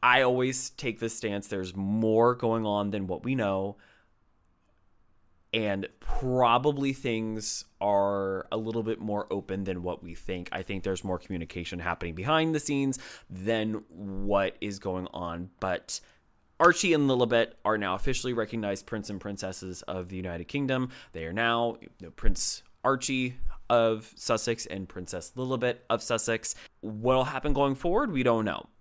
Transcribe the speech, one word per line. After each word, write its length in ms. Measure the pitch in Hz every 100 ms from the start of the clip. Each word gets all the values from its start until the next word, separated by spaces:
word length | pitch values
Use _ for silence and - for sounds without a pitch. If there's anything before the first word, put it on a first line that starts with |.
I 200 | 123 127
always 480 | 123 127 127 131 -
take 280 | - 135 107
the 100 | 113
stance, 380 | - 110 101 98
there's 300 | 101 92 92
more 580 | 98 107 110 110 117
going 320 | 123 117 113 110
on 240 | 104 101
than 160 | 101 95
what 160 | 90
we 120 | 120
know, 420 | 131 104 98 98 101 - _ _ _ _ _ _ _ _ _ _ _ _ _ _ _ _
and 340 | 110 107 98 98 _
probably 920 | - - 131 127 120 120 135 143 139
things 720 | 135 127 113 110 110 107 - - _
are 640 | 101 101 98 101 98 95 -
a 60 | 110
little 260 | 110 113
bit 180 | 110 110
more 260 | 107 104 -
open 340 | 101 - 95
than 200 | 98 90
what 180 | 87 87
we 120 | 85
think. 340 | 82 - 90 87
I 100 | -
think 200 | 92 98
there's 220 | 98 92
more 140 | 98 90
communication 600 | - 92 82 - 85 90
happening 360 | 87 82 87
behind 400 | 82 101 160 160
the 60 | 156
scenes 380 | - 143 135 131 - - -
than 540 | 90 95 113 110 107 -
what 680 | 82 98 98 101 101 95 -
is 200 | 104 98
going 260 | 98 92 90
on, 360 | - 87 85 90 _
but 400 | 95 87 - - - _ _ _ _ _
Archie 360 | 170 170 190
and 120 | 156 143
Lilibet 460 | 127 120 117 117 - -
are 100 | 107
now 180 | 101 95
officially 360 | - 127 127
recognized 540 | 117 107 117 104 98 -
prince 240 | 110 101
and 100 | 101
princesses 640 | 101 98 95 95 92 90
of 260 | - 92 90
the 80 | 95
United 320 | 90 85 85
Kingdom. 400 | 143 139 131 127 - -
They 140 | 80 80
are 60 |
now, 440 | 95 117 117 117 -
you 60 | - _
know, 100 | 90
Prince 520 | - - 98 - - - _
Archie 540 | 123 135 131 131 127 123 - - -
of 420 | 120 113 110 107 -
Sussex 480 | - 113 - 113
and 240 | - 95 92
Princess 440 | - 90 90 - 123
Lilibet 440 | 127 127 123 120 _
of 120 | 113
Sussex. 520 | - 117 - 113 - - - _
What'll 440 | 104 107 117 127
happen 280 | 127 135 151
going 220 | 139 139
forward, 360 | 131 175 196 285
we 120 | 151
don't 240 | 123 117 107
know. 240 | 80 - _